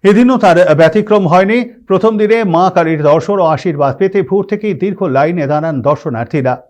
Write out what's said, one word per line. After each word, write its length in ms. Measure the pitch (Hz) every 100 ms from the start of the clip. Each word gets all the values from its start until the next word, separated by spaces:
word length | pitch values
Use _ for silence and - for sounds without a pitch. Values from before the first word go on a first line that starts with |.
এদিনও 340 | 196 208 247 247
তার 200 | 220 170 180 151
ব্যতিক্রম 440 | 160 214 208 208 180
হয়নি। 300 | 180 196 233 240 - _
প্রথম 220 | 190 214 214
দিনে 200 | 208 226 208 165
মা 80 | 185 185
কালীর 260 | 160 156
দর্শন 340 | 147 156 156 202
ও 60 | 180 147
আশীর্বাদ 380 | 185 143 139 135
পেতে 200 | 190 196 190
ভোর 140 | 190 185
থেকেই 220 | 208 214
দীর্ঘ 260 | 156 196 185 180 131
লাইনে 300 | 156 175 139
দাঁড়ান 280 | 151 165 143
দর্শনার্থীরা। 720 | 117 147 156 113 117 151 127 123